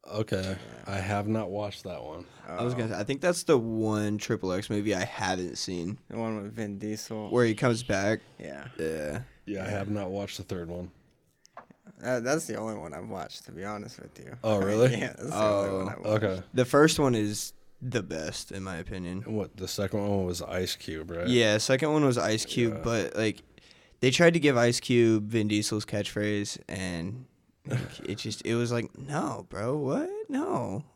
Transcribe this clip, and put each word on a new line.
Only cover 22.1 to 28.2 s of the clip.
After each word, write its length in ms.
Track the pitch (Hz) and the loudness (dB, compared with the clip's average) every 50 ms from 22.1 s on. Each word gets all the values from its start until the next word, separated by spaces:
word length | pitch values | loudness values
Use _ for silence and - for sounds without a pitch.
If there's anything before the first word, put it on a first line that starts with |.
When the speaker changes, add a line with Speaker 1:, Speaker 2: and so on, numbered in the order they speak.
| 123 | 4
Speaker 3:
Ice 280 | 120 85 104 110 110 - | 4 2 2 2 0 -2
Cube, 280 | - - 127 120 113 107 | -2 0 2 2 2 2
Speaker 1:
Yeah. 40 | 104 80 | 0 -2
Speaker 3:
but, 320 | 117 117 110 90 - - | 0 0 0 0 0 0
like, 280 | - 110 110 101 - - _ _ - _ - - _ _ _ _ _ | 0 0 0 0 -2 -12 _ _ -20 _ -20 -20 _ _ _ _ _
they 120 | - 131 | 2 4
tried 220 | 131 - 170 170 170 | 6 8 8 8 8
to 60 | 170 | 8
give 180 | 143 147 131 | 6 6 6
Ice 220 | 120 120 120 120 - | 8 6 6 4 2
Cube 480 | - - 123 120 117 113 110 110 104 104 | 2 4 6 8 8 8 6 4 2 2
Vin 180 | 113 113 107 | 2 2 2
Diesel's 380 | 107 104 104 107 - 113 107 101 | 4 2 2 2 2 -2 -2 -2
catchphrase, 720 | - - 104 101 - - 104 104 104 104 104 101 104 - - - | -2 -2 -2 -2 -2 -2 -2 0 0 0 0 -2 -4 -6 -10 -10
and 580 | - - 92 92 90 87 85 82 95 110 127 127 _ _ _ _ _ _ _ _ | -10 -8 -6 -4 -4 -4 -4 -4 -6 -6 -8 -12 _ _ _ _ _ _ _ _
like, 120 | 139 127 123 127 - - - | -4 -4 -2 -4 -6 -10 -10
Speaker 1:
<laughs> 40 | - | -6
Speaker 3:
it 100 | - 101 | -6 -6
just, 300 | - | -4